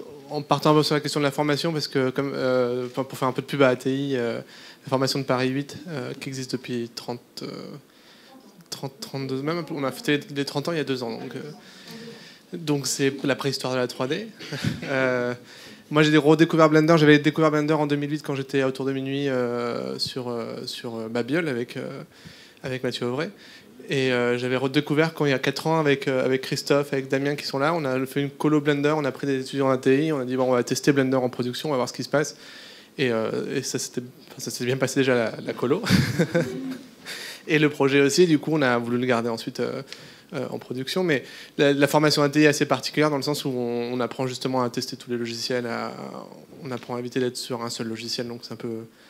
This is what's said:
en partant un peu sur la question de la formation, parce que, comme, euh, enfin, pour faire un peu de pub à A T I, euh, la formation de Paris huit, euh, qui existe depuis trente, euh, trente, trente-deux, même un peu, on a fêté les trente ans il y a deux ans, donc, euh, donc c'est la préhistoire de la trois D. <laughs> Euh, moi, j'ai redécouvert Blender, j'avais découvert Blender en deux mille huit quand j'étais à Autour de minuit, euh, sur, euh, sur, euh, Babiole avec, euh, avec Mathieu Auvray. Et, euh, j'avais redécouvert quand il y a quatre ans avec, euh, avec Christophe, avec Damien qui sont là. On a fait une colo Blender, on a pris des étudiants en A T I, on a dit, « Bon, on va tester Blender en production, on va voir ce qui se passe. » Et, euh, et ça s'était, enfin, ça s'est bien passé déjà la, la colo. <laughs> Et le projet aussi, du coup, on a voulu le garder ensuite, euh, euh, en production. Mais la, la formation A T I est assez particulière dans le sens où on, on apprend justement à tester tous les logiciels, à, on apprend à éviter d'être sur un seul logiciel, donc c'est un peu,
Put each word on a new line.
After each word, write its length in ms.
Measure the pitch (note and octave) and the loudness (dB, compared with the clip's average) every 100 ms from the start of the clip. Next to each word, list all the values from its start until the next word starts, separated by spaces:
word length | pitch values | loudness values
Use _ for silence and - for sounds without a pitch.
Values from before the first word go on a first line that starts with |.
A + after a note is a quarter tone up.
| - C#3+ C3+ | -16 -16 -8
en 100 | D3 | -4
partant 300 | D3 C#3+ D#3 | 0 2 6
un 20 | |
peu 80 | D3+ | 6
sur 140 | D3 D3 | 4 0
la 60 | |
question 180 | D3 D3+ | 0 0
de 60 | C#3 | 0
la 60 | |
formation, 400 | D3+ D3 C#3+ E3+ | 0 0 0 0
parce 160 | D3+ - | -2 -2
que, 220 | C#3 C3 | 0 0
comme, 220 | C3+ C#3 | 0 -2
euh, 540 | C3+ C3 B2+ A#2+ B2 B2 | -2 0 2 2 0 -4
enfin, 160 | C#3 | -4
pour 160 | C3 C3 | -6 -2
faire 80 | C3 | -2
un 40 | |
peu 120 | B2+ | -2
de 40 | C3+ | -2
pub 140 | C#3 | 4
à 60 | C3 | 4
A 80 | B2+ | 4
T 180 | C3 C3+ | 0 -2
I, 200 | C#3 C3 | 0 0
euh, 220 | A#2 B2 | -2 -4
la 520 | - - - - - | -8 -18 -20 -16 -2
formation 300 | C3 C3+ C#3+ | 0 0 -2
de 40 | |
Paris 260 | C3 B2+ B2+ | 0 0 0
huit, 280 | C3+ C#3 - F3+ | -2 -6 -10 -10
euh, 260 | C#3+ B2+ C3+ | -8 -8 -10
qui 100 | C#3+ | -10
existe 240 | C3 B2+ | -10 -6
depuis 360 | B2 - A#2+ A#2 - | -8 -4 -6 -6 -10
trente, 260 | - A#2+ - - | -10 -12 -12 -14
euh, 40 | - - - G2+ - - - - - - - - - | -12 -12 -14 -16 -20 -20 -20 -20 -20 -20 -20 -20 -18
trente, 220 | - C#3 - | -12 -12 -12
trente-deux, 400 | - C3+ C3+ C3 | -10 -8 -4 -4
même 160 | D3 E3+ | -2 -4
un 40 | |
peu, 120 | D#3+ C#3+ | -4 -4
on 60 | |
a 80 | C3 | -4
fêté 280 | B2+ - C#3+ - C#3+ | -2 0 0 0 -6
les 100 | C#3 | -4
trente 220 | D3 E3+ | -2 -2
ans 40 | |
il 60 | E3 | -2
y 40 | |
a 20 | |
deux 200 | C3+ B2+ | -2 -2
ans, 80 | A#2 | -4
donc, 240 | A2+ C3 C3 | -8 -8 -10
euh, 1200 | D3 - - - - A3+ A3+ - - - - F3 | -12 -14 -20 -20 -18 -16 -16 -18 -20 -20 -14 -6
donc 300 | D3+ C#3+ B2+ | -2 0 0
c'est 260 | - C#3 C#3 | 0 0 2
la 120 | C#3+ B2+ | 0 0
préhistoire 380 | C#3 C3 C3 | -2 -4 -2
de 40 | B2+ | -2
la 100 | B2 | -2
trois 200 | - C3 | -2 -4
D. 200 | F3 A3+ - - | -4 -8 -14 -12
<laughs> 60 | C#3+ - - D#3+ | -6 -4 -4 -2
Euh, 480 | C3+ C3 B2+ B2 A#2+ - - - - - | 0 2 2 -2 -4 -12 -20 -20 -18 0
moi, 100 | D3+ | 4
j'ai 140 | D3+ D#3 | 6 6
redécouvert 520 | D3 D#3 E3 D#3+ D#3 | 6 6 6 6 6
Blender, 260 | D#3 D#3 E3 | 8 8 8
j'avais 220 | D3+ D3 | 8 8
découvert 320 | D3+ D#3+ D#3 | 6 4 4
Blender 220 | D3+ D3 | 4 2
en 120 | D3+ D3 | 2 2
deux 100 | C#3+ | 0
mille 160 | C#3+ | -2
huit 120 | D3+ | -4
quand 120 | D3+ C3+ | -4 -6
j'étais 260 | C3+ C#3 | -2 0
à 60 | C3+ | 0
Autour 180 | C3+ C3+ | 0 -4
de 80 | |
minuit, 360 | C3+ C3+ C#3 C#3 | -4 -4 -2 0
euh, 720 | B2+ A#2+ A#2+ A#2+ A#2+ C3 C3 | 0 0 -2 -4 -4 -4 -4
sur, 300 | - C3+ B2 | -6 -6 -6
euh, 360 | A#2 A#2 A#2 B2 | -6 -6 -8 -10
sur, 300 | - B2 A2+ | -10 -8 -8
euh, 120 | A2 | -4
Babiole 400 | A#2+ A#2+ D#3+ D#3+ | -4 -2 -2 0
avec, 300 | A#2+ A#2+ B2+ | -4 -6 -8
euh, 240 | C3 C#3 D#3 - - - - - | -10 -12 -16 -20 -20 -20 -20 -12
avec 200 | C#3 B2+ | -8 -4
Mathieu 220 | B2+ - B2 | -4 -4 -4
Auvray. 240 | C3 G3 - - - - - - | -4 -6 -10 -20 -20 -20 -16 -4
Et, 240 | C#3+ C3 | 0 2
euh, 260 | B2 A#2+ A#2+ | 2 2 0
j'avais 180 | B2 B2+ | 0 0
redécouvert 580 | C3+ D3 D3 D3 E3 | 2 0 2 2 2
quand 120 | E3 D3 | 2 2
il 60 | |
y 20 | |
a 60 | C3 | 2
quatre 280 | C#3 C#3 D#3+ | 0 -2 0
ans 120 | D#3+ | 2
avec, 280 | D3 C#3 C#3+ | 4 2 2
euh, 180 | C3 C3 | 2 2
avec 160 | C3 | 0
Christophe, 500 | - C#3+ - C#3+ C#3+ | -2 -2 2 2 2
avec 140 | C#3 C3+ | -4 -2
Damien 280 | C3+ C#3+ C#3+ | -2 0 -4
qui 100 | - | -4
sont 140 | C3+ | 0
là. 140 | D3+ E3+ | 0 0
On 100 | C3+ | 0
a 180 | C3 C3 | -2 -2
fait 140 | C#3+ | -2
une 100 | C#3 | -4
colo 300 | - D3+ D3+ | 0 2 4
Blender, 320 | D3 C#3+ D3 D#3 | 2 2 2 2
on 80 | C3+ | 0
a 60 | |
pris 160 | B2+ C#3 | -2 -2
des 140 | C3 | -2
étudiants 260 | C3 C#3 C3+ | -2 0 2
en 40 | |
A 60 | C3 | 4
T 280 | C3 C3+ D#3+ | 4 4 4
I, 60 | |
on 80 | C#3+ | 0
a 60 | B2 | -2
dit, « 100 | B2+ | 0
Bon, 80 | B2+ | 2
on 80 | |
va 100 | B2 | 2
tester 280 | A#2+ B2+ D3+ | 2 0 2
Blender 260 | C3+ C3 C3 | 4 4 2
en 120 | B2 | 0
production, 400 | - B2 B2 D#3 | -2 -4 -4 -2
on 20 | |
va 60 | B2+ | -2
voir 120 | B2 | -2
ce 40 | |
qui 100 | - | -6
se 60 | A#2+ | -2
passe. » 260 | C#3+ D3+ - - - - - - - | 0 0 -6 -18 -20 -20 -20 -12 -2
Et, 140 | B2+ | 0
euh, 460 | A2+ A2 B2+ - C#3+ | 0 -2 -4 -4 -4
et 40 | |
ça 160 | B2+ C3 | -4 -6
s'était, 240 | - B2+ B2 - - | -6 -8 -10 -14 -20
enfin, 100 | - | -12
ça 100 | - | -10
s'est 160 | - B2 | -4 -2
bien 120 | C3+ | 0
passé 240 | B2+ C#3+ | 0 2
déjà 120 | C3 | 4
la, 200 | B2 G#2+ G2+ - | 4 2 -4 -8
la 80 | |
colo. 300 | - B2 F3+ - - B2 - D#3 E3+ B2+ - - | -2 0 0 4 4 4 0 0 0 -2 -6 -8
<laughs> 840 | - - - - - - - - | -10 -14 -18 -14 -14 -14 -10 0
Et 120 | D3+ | 2
le 100 | D3+ | 4
projet 320 | - C#3 C#3 | 2 4 6
aussi, 240 | C#3 F3+ F3 | 6 6 6
du 140 | D3 | 4
coup, 120 | D3+ | 2
on 80 | D#3 | 2
a 140 | C3 A#2+ | 2 2
voulu 180 | A#2 B2 | 0 0
le 80 | B2+ | 2
garder 240 | A#2 A#2 | 2 0
ensuite, 300 | A2+ C3 B2 | -4 -6 -4
euh, 240 | A#2+ C3 C#3 - - - - | -4 -6 -10 -16 -20 -20 -10
euh, 140 | D3 B2 | -8 -6
en 80 | A2+ | -8
production. 460 | - B2+ C3 F#3 | -8 -8 -4 -2
Mais 200 | F3+ C3+ - - - - | 2 0 -2 -16 -6 4
la, 140 | C#3+ | 4
la 140 | C#3 C#3+ | 6 6
formation 360 | D3+ D3+ D3+ | 6 6 4
A 60 | C#3+ | 4
T 120 | D3 | 6
I 20 | D3+ | 6
est 20 | |
assez 180 | D3 C#3+ | 4 2
particulière 460 | C3 - D3 D3+ | 0 -2 0 0
dans 60 | C#3 | 0
le 40 | |
sens 240 | C#3+ D3 C#3+ | -2 -2 -2
où 40 | |
on, 440 | B2 A#2+ A#2+ A#2+ | -2 -2 -2 -2
on 60 | B2+ | -2
apprend 260 | A#2 - C3 | -4 -2 -4
justement 380 | B2+ C3 C3 | -4 -2 0
à 60 | B2 | 0
tester 260 | B2+ - B2 | -2 -6 -8
tous 140 | B2 | -6
les 60 | A#2+ | -4
logiciels, 500 | A#2 A#2 A#2 B2 A#2+ | -4 -6 -4 -4 -4
à, 260 | A#2 A#2 C3+ C#3 - F#2+ - - - | -6 -6 -8 -12 -12 -16 -18 -20 -14
on 80 | C#3 | -10
apprend 240 | A#2+ - A#2+ | -10 -8 -8
à 40 | |
éviter 200 | B2 C3 | -4 -2
d'être 180 | B2 B2 | -2 -4
sur 240 | - A#2 | -6 -6
un 80 | A#2 | -6
seul 180 | - A2+ | -6 -6
logiciel, 400 | A2 A2+ - A#2+ | -8 -8 -6 -8
donc 120 | A#2 | -10
c'est 120 | - | -12
un 40 | A2+ | -10
peu, 280 | A#2+ A2+ A2+ - | -8 -8 -10 -20